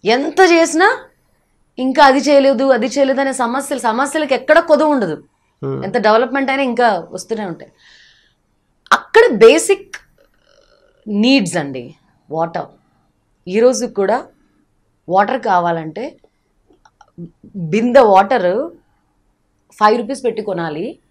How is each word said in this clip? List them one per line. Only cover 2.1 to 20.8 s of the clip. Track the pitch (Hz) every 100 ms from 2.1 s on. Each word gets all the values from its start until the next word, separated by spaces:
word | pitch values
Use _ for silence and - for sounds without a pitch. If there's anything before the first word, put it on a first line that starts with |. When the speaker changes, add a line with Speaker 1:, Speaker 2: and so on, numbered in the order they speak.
| 269
Speaker 1:
చేయలేదు, | 254 277 269 233
అది | 269 240 233
చేయలేదు | 277 269 262
అనే | 269
సమస్యలు, | 269 233 262 - 269
సమస్యలకు | 226 226 277 311 285
ఎక్కడ | 254 254 311
కొదువు | 339 302 311
ఉండదు. | 277 190 151 _ _ _ _
Speaker 2:
హ్మ్. | 135 135
Speaker 1:
ఎంత | 196 196
డెవలప్‌మెంట్ | 214 220 247 269 269
అయినా | 269
ఇంకా | 269 233 240 185 165
వస్తూనే | 185 - 220 196
ఉంటాయి. | 160 - _ _ _ _ _ _ _ _ _ _ _ _
అక్కడ | - - - 466 220
బేసిక్ | 226 302 330 381 - - _ _ _ _ _ _ _ _ _ _ 214
నీడ్స్ | 202 233 269 180 175
అండి, | 143 131 123 156 _ _ _
వాటర్. | 156 165 170 - _ _ _ _ _ _ _ -
ఈరోజు | 196 247 220 240
కూడా | - 196 240 - _ _ _ _ _ _ _ -
వాటర్ | 185 208 262
కావాలంటే | 226 185 170 165 160 156 285 - _ _ _ _ _ _ _ _ _ - 170 _ - 202
బిందె | 160 202 240 262
వాటర్ | 226 190 202 254 180 202 330 - _ _ _ _ _ _ _ _ _
ఫైవ్ | _ 214 233
రూపీస్ | 226 269
పెట్టి | 247 220
కొనాలి | 208 175 165 151